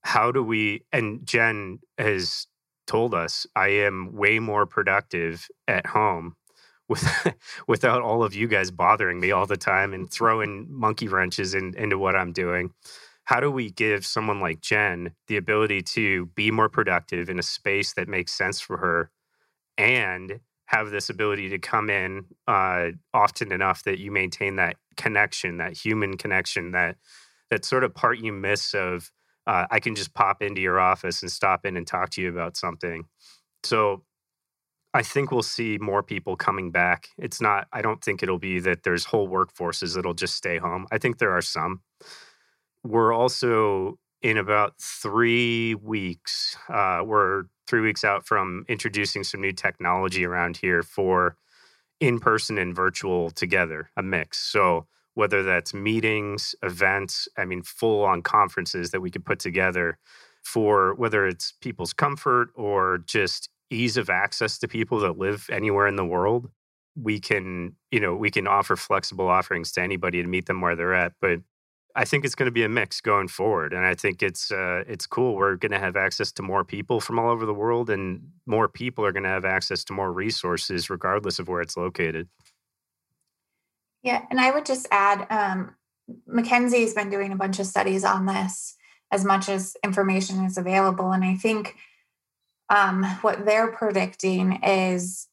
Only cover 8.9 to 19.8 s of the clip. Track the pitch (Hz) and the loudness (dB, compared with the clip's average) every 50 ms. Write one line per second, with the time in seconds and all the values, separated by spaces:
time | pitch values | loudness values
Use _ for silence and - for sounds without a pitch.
8.9 | 107 107 107 90 87 90 90 92 101 92 98 95 104 92 - - 98 95 98 98 | 6 6 4 0 0 0 2 2 4 2 2 2 -2 -2 0 2 2 2 2 0
9.9 | 95 92 92 87 - - 117 113 110 113 104 104 101 98 110 - 143 131 113 110 | -2 -6 -8 -8 -4 2 2 4 4 4 0 -4 -4 -8 -12 -12 -8 -2 0 0
10.9 | 107 - 120 104 95 95 92 90 - - 98 92 98 98 95 92 90 98 113 104 | 0 0 -4 0 2 2 2 2 0 -4 -4 -2 -2 -2 -4 -4 -6 -6 -2 -2
11.9 | 98 95 98 95 92 95 92 87 85 92 90 87 87 90 90 90 _ _ _ - | 0 0 2 2 2 2 0 0 -2 -2 -2 0 0 -2 -2 -4 _ _ _ -20
12.9 | - - - - _ _ _ - 127 120 135 147 139 131 120 107 90 - 113 110 | -20 -20 -20 -20 _ _ _ 0 0 2 2 0 0 -2 -4 -6 -2 0 0 2
13.9 | 104 101 95 - - 113 110 107 101 101 95 85 80 78 - - 107 107 104 101 | 2 0 -2 -4 -4 -2 0 0 0 0 0 -4 -4 -4 -2 0 2 2 2 2
14.9 | 90 87 87 85 - _ _ _ 107 104 87 - 107 107 110 104 101 98 87 - | 0 -2 -6 -10 -12 _ _ _ -4 -4 0 0 2 2 2 2 0 -2 -4 -4
15.9 | - 117 110 101 98 92 90 85 _ - 107 107 107 110 110 107 - - 107 98 | -2 0 0 2 2 0 -2 -4 _ 0 0 2 4 4 2 2 2 0 2 2
16.9 | 90 87 85 - - 87 87 85 92 90 85 - - - _ 104 98 101 101 - | 2 0 0 -2 -6 -6 -4 -4 -4 -4 -4 -4 -6 -4 _ 0 0 0 0 -2
17.9 | - - 92 90 101 92 87 - - - 98 92 98 - - - 92 85 92 90 | -4 -4 -6 -4 -4 -4 -4 -4 -4 -2 -2 -2 -2 -4 -6 -6 -6 -2 0 2
18.9 | 85 85 82 - _ _ _ _ _ _ _ _ _ _ _ _ _ - | 2 2 0 -2 _ _ _ _ _ _ _ _ _ _ _ _ _ 2